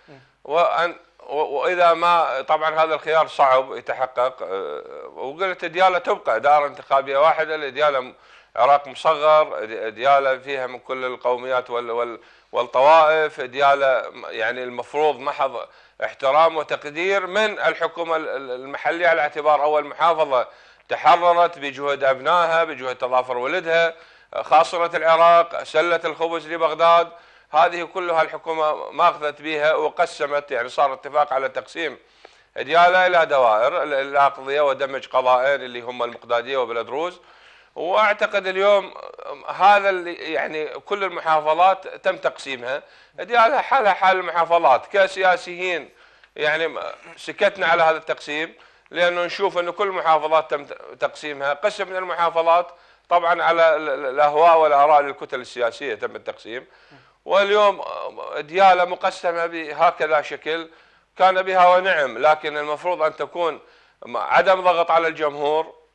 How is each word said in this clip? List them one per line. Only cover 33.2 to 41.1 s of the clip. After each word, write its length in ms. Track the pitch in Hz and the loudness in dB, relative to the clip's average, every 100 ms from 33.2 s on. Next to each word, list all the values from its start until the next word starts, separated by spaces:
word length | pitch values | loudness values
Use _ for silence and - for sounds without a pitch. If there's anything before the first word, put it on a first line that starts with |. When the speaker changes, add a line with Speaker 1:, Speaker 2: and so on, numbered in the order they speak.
| 156 | 2
Speaker 2:
دوائر 560 | 139 117 107 123 170 | 2 4 4 2 -2
ال-، 120 | 147 | -4
الأقضية 680 | 135 139 139 139 135 135 143 | -4 -2 2 0 0 -4 -2
ودمج 460 | 143 131 135 135 - | 0 -2 -4 -8 -4
قضائين 560 | 131 127 127 135 139 | -2 2 2 2 -2
اللي 180 | 127 120 | -4 -12
هم 220 | 120 123 | -10 -8
المقدادية 540 | 120 117 117 120 120 135 | -8 -8 -4 -4 -2 -4
وبلدروز. 640 | 117 117 113 135 175 185 _ _ - _ _ | -4 -4 -6 -6 -8 -10 _ _ -20 _ _
وأعتقد 720 | - 156 202 214 208 208 202 185 | -10 -2 2 2 0 -2 -2 -4
اليوم 480 | 185 202 202 185 - - - - 147 - | 0 2 2 0 -12 -18 -16 -16 -14 -10
هذا 420 | 143 190 202 196 | 2 4 6 4
اللي، 240 | 185 170 | -2 -4
يعني، 520 | 170 156 151 156 156 151 | -10 -6 -4 -4 -6 -8
كل 380 | - - 202 | -10 -8 -6
المحافظات 840 | 190 | -4